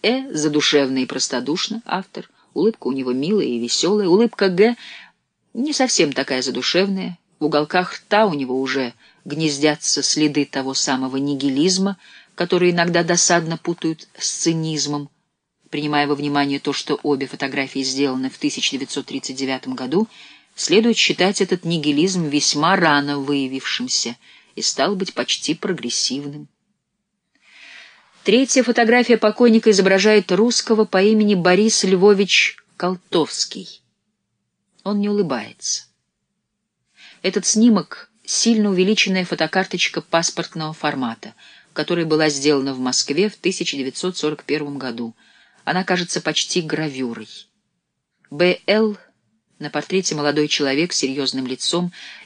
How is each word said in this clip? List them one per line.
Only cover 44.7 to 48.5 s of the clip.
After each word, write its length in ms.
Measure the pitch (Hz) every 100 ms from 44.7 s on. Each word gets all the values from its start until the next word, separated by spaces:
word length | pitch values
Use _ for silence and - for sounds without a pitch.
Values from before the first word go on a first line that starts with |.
| 143
году. 360 | 127 117 117 - _ _ _ _ -
Она 180 | 175
кажется 380 | 190 180 175 180
почти 400 | 165 151 - 185
гравюрой. 680 | 156 151 156 131 127 110 107 - - _ _ _ _ _ _ _ _
Б 300 | 147 180